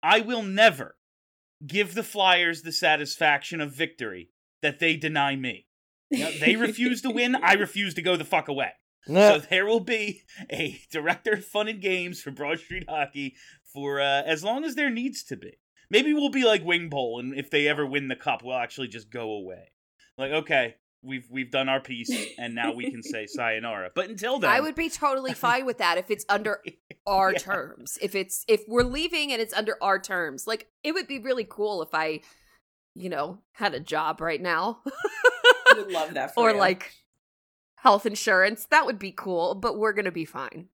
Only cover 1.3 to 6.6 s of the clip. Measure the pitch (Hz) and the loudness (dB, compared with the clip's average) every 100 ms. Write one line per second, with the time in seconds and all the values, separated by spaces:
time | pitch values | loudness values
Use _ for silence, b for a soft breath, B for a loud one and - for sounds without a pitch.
1.3 | _ _ _ 147 175 202 180 214 208 190 | _ _ _ -4 -2 0 -2 -6 2 6
2.3 | 180 175 160 165 156 170 151 147 - 156 | 6 4 -2 -6 0 2 2 0 0 2
3.3 | 143 - 170 147 135 160 - 113 92 85 | 2 -2 -8 -8 -4 -6 -4 -10 -10 -16
4.3 | _ _ _ 151 143 165 156 156 151 143 | _ _ _ -4 0 0 2 -2 0 0
5.3 | 135 127 101 _ _ _ _ _ 262 311 | 0 -6 -8 _ _ _ _ _ -4 -4
6.3 | 247 240 220 | 0 2 2